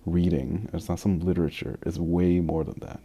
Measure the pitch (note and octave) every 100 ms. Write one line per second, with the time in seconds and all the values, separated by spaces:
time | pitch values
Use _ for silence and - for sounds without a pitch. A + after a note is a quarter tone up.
0 | - F2 F2 D#2+ B1 - G#2+ E2+ - F2
1 | G#2 F2 F2 F2+ D#2 - - - - E2
2 | E2 F2 F2+ F2 E2 D#2+ D#2 - - -